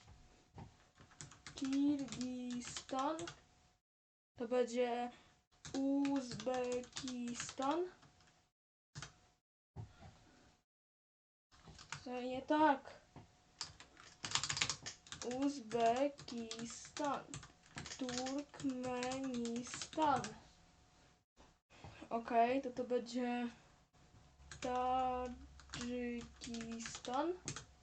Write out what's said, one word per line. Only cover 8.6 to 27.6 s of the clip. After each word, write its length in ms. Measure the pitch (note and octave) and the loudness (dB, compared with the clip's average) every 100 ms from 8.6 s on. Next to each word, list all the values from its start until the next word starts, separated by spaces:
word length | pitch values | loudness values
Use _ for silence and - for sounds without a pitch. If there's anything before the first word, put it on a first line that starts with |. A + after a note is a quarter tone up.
| _ _ _ - - - _ _ _ _ _ - - - - - - - - _ _ _ _ _ _ _ _ _ _ - - - - - | _ _ _ -12 -12 -14 _ _ _ _ _ -10 -10 -12 -20 -20 -20 -20 -20 _ _ _ _ _ _ _ _ _ _ -20 -18 -16 -10 -10
To 180 | B3+ B3 | -6 -4
nie 200 | B3+ B3+ | -2 -2
tak. 520 | C4 D4+ D#4 C4+ - - - - - - - - - - - - - - - - - - - - - - - - A3+ B3+ | 4 8 8 8 0 -16 -18 -20 -20 -20 -20 -12 -12 -12 -20 -20 -20 -12 -2 0 0 2 0 0 -8 -12 -12 -8 -4 2
Uzbekistan. 1800 | C#4 C#4 G#3+ A#3 A3+ B3 C#4+ C#4 - A#3 A3+ A#3 A#3 - - - D4 - - - - - - - - - | 2 2 -2 4 6 6 4 0 -8 -6 -6 -6 -8 -10 -10 -4 -2 -2 -6 -12 -12 -20 -16 -12 -10 -6
Turkmenistan. 2250 | B3+ B3 C4 C#4 C#4+ - C#4 B3+ B3+ B3 B3 C4 C4+ A#3+ A#3 A#3 B3 - - D#4+ D#4 B3+ G#3 - - - - - - - - _ _ - - _ _ - - - - | -4 -2 -2 -2 -4 -4 -2 0 -2 -2 -2 -2 -2 -2 -2 -2 -4 -8 -4 2 4 4 2 -8 -18 -20 -20 -20 -20 -20 -20 _ _ -20 -20 _ _ -18 -16 -14 -2
Okej, 520 | A#3 A3+ A#3 A#3 C4+ | -2 4 6 6 6
to, 80 | B3+ | 2
to 140 | B3 | -2
będzie 640 | A3+ B3 A#3 A#3+ A#3+ A#3+ A#3+ - - - _ - - - - - - - | 0 0 0 0 0 0 -2 -6 -18 -20 _ -20 -20 -20 -20 -20 -16 -6
Tadżykistan. 2750 | B3+ B3 B3+ B3+ B3+ B3+ B3+ B3+ - - - - A#3+ B3 A#3+ A#3+ A3+ - B3 A#3 A3+ A3+ A3+ - - B3+ E4 F4+ - - | 0 2 4 4 4 2 -2 -6 -14 -18 -10 -6 -2 -2 -2 -2 -6 -10 -8 -6 -4 -6 -6 -8 0 2 2 0 -6 -10